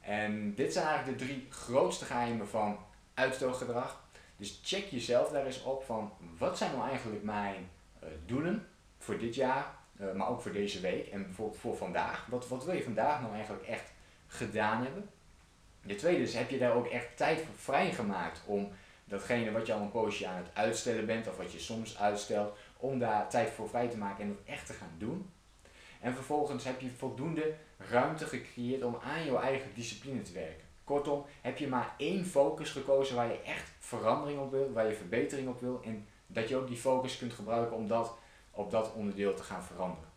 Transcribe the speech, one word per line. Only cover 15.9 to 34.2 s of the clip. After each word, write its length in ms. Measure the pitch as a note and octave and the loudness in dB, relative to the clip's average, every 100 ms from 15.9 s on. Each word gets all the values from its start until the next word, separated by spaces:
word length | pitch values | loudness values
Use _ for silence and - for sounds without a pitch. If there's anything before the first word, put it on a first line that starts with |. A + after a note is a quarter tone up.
tweede 280 | G2+ D#3+ E3 | 0 4 4
is, 120 | B2 | 4
heb 160 | A#2+ A#2+ | 2 0
je 80 | C3+ | 4
daar 160 | B2 | 6
ook 120 | A#2 A#2+ | 6 4
echt 300 | B2 - - | -2 -4 0
tijd 240 | D3 D#3+ | 2 2
voor 140 | D#3+ | 0
vrijgemaakt 840 | G#2 - C#3 F#3 D#3 G#2+ F#2+ E2 - - | -8 0 4 4 2 0 0 -2 -6 0
om 220 | G2+ G2+ - - - | 0 0 -6 -18 -20
datgene 480 | - G2 - A#2+ A2+ | -8 -6 0 2 2
wat 140 | A2 A2 | 0 0
je 60 | |
al 80 | G#2+ | 0
een 100 | G2+ | 0
poosje 360 | A#2 G#2+ G2+ F#2 | 2 2 0 -4
aan 100 | F2+ | -4
het 180 | F2 | -6
uitstellen 520 | - A2 A2+ B2 A2+ G#2+ | 0 2 2 0 0 0
bent 220 | A2+ A2 | -2 -2
of 80 | - | -6
wat 160 | F2 | -8
je 60 | - | -8
soms 400 | - A2+ A2 - | -6 -4 -6 2
uitstelt, 580 | G#2 G2+ - G#2+ G#2 - - - | 2 2 0 2 2 -4 -16 -6
om 220 | C3 C3 | -2 2
daar 300 | A#2 G#2+ - | 4 4 4
tijd 220 | B2 A2 | 4 2
voor 180 | - G#2+ | 0 -2
vrij 200 | A#2+ A#2+ | 2 2
te 80 | A2+ | 0
maken 280 | G2+ G2 | -4 -2
en 40 | G#2 | -4
dat 260 | G2+ - | -4 -6
echt 120 | C#3+ - | -10 -8
te 60 | |
gaan 220 | - F2+ E2 | -12 -12 -6
doen? 320 | A2 F3 G3+ - - - - - - - | -4 -4 -8 -16 -20 -20 -20 -20 -20 -6
En 140 | B2 | -4
vervolgens 500 | B2+ - D3 D3 C3 | -4 0 2 2 0
heb 160 | C3 B2+ | -4 -4
je 100 | B2+ | -6
voldoende 640 | A#2+ C3 A2 D3+ D#3+ D#3 D#3 - - | -6 -6 -4 -2 0 0 -2 -10 -18
ruimte 500 | F#2+ A#2+ C#3+ D#3 D#3 | 2 4 4 0 -4
gecreëerd 560 | B2+ - - A#2+ C3 | -6 -8 -6 -2 0
om 160 | A#2+ A#2 | 0 -2
aan 200 | A#2+ D#3 | -4 -2
jouw 160 | D#3+ B2 | 2 2
eigen 340 | C3+ C3+ C3+ | 4 0 -2
discipline 480 | A#2 A#2 G#2+ C3+ B2+ | -8 -8 -8 -6 -6
te 100 | - | -4
werken. 340 | F2 D#2+ D#2+ - - - | -8 -8 -10 -16 -20 -2
Kortom, 360 | C#3+ C#3+ C#3+ - - | 0 2 0 -2 -8
heb 180 | B2 B2 | -6 -2
je 100 | C#3+ | 0
maar 260 | B2+ A#2+ - | 0 -2 -2
één 280 | D3 G3 | 0 0
focus 460 | F3 C#3 D3 D3+ D3+ | 2 6 6 4 -4
gekozen 460 | C#3 C3 C#3 C3+ B2 | -4 4 6 6 2
waar 120 | A#2 | 2
je 120 | G2+ | 0
echt 280 | - D#3 - - | -4 -6 -6 -14
verandering 600 | - A#2+ G#2+ A#2+ | -8 0 4 4